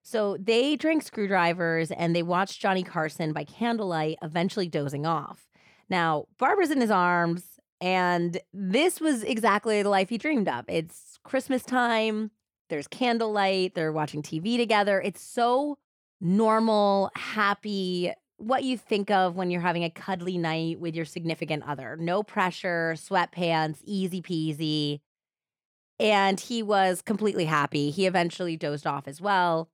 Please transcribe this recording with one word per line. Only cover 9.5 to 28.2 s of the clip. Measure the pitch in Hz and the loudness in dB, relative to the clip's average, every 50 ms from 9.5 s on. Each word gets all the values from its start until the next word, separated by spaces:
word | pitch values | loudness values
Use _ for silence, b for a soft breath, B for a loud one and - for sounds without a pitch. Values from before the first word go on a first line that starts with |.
| 196 208 - 233 214 208 202 | 2 2 2 0 0 2 2
the | 202 | 2
life | 202 196 190 185 | 2 2 2 0
he | 233 | -2
dreamed | 220 - 302 311 254 202 170 | -4 -2 0 0 0 0 0
of. | 135 120 120 | -2 -4 -6
It's | - - 170 160 170 - - - - - - _ | -4 -4 -4 -4 -4 -10 -20 -20 -20 -20 -20 _
Christmas | - - 269 269 - 269 254 - | -4 -4 -4 -2 0 -2 -2 -2
time, | - 240 254 247 240 233 220 220 220 214 214 220 214 _ _ _ _ _ _ _ _ | 0 0 2 2 2 2 2 2 0 0 -2 -4 -6 _ _ _ _ _ _ _ _
there's | 170 147 143 - | -6 -6 -6 -8
candlelight, | - - 254 247 233 233 226 220 214 208 196 196 190 190 185 180 - | -6 -2 0 2 2 2 0 0 0 2 2 2 2 2 0 0 0
they're | 185 160 156 156 | -2 -2 0 0
watching | 156 151 147 - 147 147 | -2 -2 -4 -4 -8 -8
T | - - 156 | -6 -6 -4
V | 165 214 240 | -2 0 2
together. | 240 240 208 220 208 208 202 202 190 | 2 2 4 4 4 4 4 2 2
It's | - 202 185 - | 0 -2 -6 -6
so | - - - - 233 240 247 254 294 294 285 - _ _ _ _ _ _ _ _ 190 | -16 -10 -2 0 2 4 4 2 0 -2 -4 -8 _ _ _ _ _ _ _ _ -2
normal, | 170 185 202 226 220 220 220 220 226 220 208 208 202 196 196 196 - _ | 2 2 4 4 4 4 4 4 4 4 4 4 4 4 2 2 0 _
happy, | - - - - 214 208 202 202 - - 214 208 196 190 185 180 175 175 170 - - _ _ _ _ | -8 -10 -8 -2 0 2 0 0 0 -4 -4 -4 -2 -2 -2 -2 -2 -2 -2 -4 -6 _ _ _ _
what | 226 214 254 254 269 | -4 -2 0 0 0
you | 262 254 220 | 0 -4 -4
think | - _ 226 208 202 - | -4 _ -2 -2 0 2
of | 208 190 185 180 170 | 2 4 4 2 0
when | 180 185 180 | -2 -2 -2
you're | 175 180 | -2 0
having | 170 180 170 170 170 | 0 0 0 0 -2
a | 165 | -4
cuddly | 165 - - - 190 180 170 185 185 175 | -4 -8 -8 -6 -6 -4 -4 -4 -4 -2
night | 165 165 160 160 165 165 165 131 | -2 -2 -2 -2 -2 -4 -4 -6
with | 170 170 156 | -6 -6 -6
your | 165 165 | -6 -8
significant | 156 - 185 165 165 160 - 170 151 156 147 - | -8 -8 -8 -4 -4 -4 -4 -4 -6 -4 -6 -4
other. | 131 147 131 131 117 127 160 | -6 -8 -8 -8 -10 -8 -6
No | 165 165 175 202 214 | -4 -2 -2 -2 -2
pressure, | - - 214 190 185 165 - - 190 175 170 165 165 165 | -2 -2 0 0 0 -2 -4 -4 -4 -2 -2 -2 -2 -4
sweatpants, | 156 - - 196 185 175 170 - 175 180 170 165 160 160 156 156 147 - | -6 -8 -2 0 0 0 0 -2 -4 -2 0 2 2 0 0 -4 -6 -10
easy | - 208 196 185 185 175 190 160 | -6 -4 -2 -2 -2 -4 -6 -6
peasy. | - 180 160 156 156 151 143 165 156 151 151 147 147 147 143 _ _ _ _ _ _ _ _ _ _ _ _ _ _ _ _ _ _ _ _ | -4 -4 -2 -2 -2 -2 -2 -2 -2 0 0 0 -2 -4 -6 _ _ _ _ _ _ _ _ _ _ _ _ _ _ _ _ _ _ _ _
And | 226 214 214 202 196 196 196 185 | 2 4 4 4 4 4 2 0
he | - - 247 233 220 | -4 -6 -4 -4 0
was | 202 208 196 190 185 185 175 - | 2 2 4 4 4 2 0 -2
completely | - 226 196 214 214 196 - 175 | -4 -2 0 0 0 0 0 0
happy. | 156 156 151 143 143 - 151 143 147 | 2 2 2 2 2 0 0 0 0
He | 147 175 190 | 0 2 0
eventually | 190 180 190 | 2 2 2